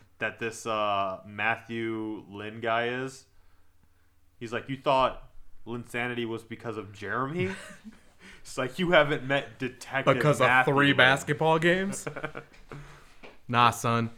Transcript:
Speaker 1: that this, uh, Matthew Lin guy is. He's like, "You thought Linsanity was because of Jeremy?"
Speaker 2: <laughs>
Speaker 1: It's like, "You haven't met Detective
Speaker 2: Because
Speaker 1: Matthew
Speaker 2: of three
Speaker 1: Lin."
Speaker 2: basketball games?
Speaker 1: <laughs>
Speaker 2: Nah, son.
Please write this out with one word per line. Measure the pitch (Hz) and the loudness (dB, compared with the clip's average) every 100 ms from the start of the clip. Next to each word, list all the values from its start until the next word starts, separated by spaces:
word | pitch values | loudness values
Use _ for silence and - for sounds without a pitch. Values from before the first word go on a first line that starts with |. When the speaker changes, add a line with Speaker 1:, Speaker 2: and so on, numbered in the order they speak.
| _ - | _ -6
Speaker 1:
that | 110 104 | -6 -4
this, | 113 110 117 | -8 -6 -4
uh, | 110 107 101 98 92 95 | -2 0 0 -2 -6 -12
Matthew | 104 107 113 - 117 113 110 110 104 - | -4 -2 -2 -4 -6 -6 -6 -6 -8 -12
Lin | 101 107 113 | -12 -12 -6
guy | 113 113 120 | -2 0 0
is. | 123 131 - - _ - _ - _ _ _ _ _ _ - | -4 -8 -12 -20 _ -20 _ -20 _ _ _ _ _ _ -16
He's | 120 | -8
like, | 117 - | -6 -6
"You | 135 | -4
thought | 151 131 127 - - - - - - | 2 4 2 0 -14 -16 -14 -12 -10
Linsanity | 120 117 123 120 120 117 | -10 -8 -6 -4 -4 -4
was | 113 | -6
because | 113 113 120 107 | -10 -12 -10 -10
of | 101 | -10
Jeremy?" | 101 98 113 135 170 185 | -10 -6 -4 -4 -4 -4
Speaker 2:
<laughs> | 190 - - 214 - - _ - - | -6 -14 -18 -20 -20 -20 _ -20 -20
Speaker 1:
It's | - - | -12 -6
like, | 127 - | -6 -2
"You | 175 | 4
haven't | 165 147 139 127 | 6 6 2 0
met | 139 - - | -2 -2 -6
Detective | 127 - - 135 135 | -8 -8 -8 0 2
Speaker 2:
Because | 135 147 139 | 4 4 4
Speaker 1:
Matthew | 127 127 127 | 6 6 6
Speaker 2:
of | 139 | 4
three | 143 | 6
Speaker 1:
Lin." | 135 | 6
Speaker 2:
basketball | 127 139 - 143 160 160 | 6 6 0 0 2 4
games? | 170 180 196 196 - | 4 2 0 -6 -10
Speaker 1:
<laughs> | 147 - - - - - 143 - - - - - - - | -10 -10 -12 -16 -20 -18 -16 -16 -20 -20 -20 -20 -16 -2
Speaker 2:
Nah, | 120 120 | 4 4
son. | 113 120 117 117 | 4 2 2 0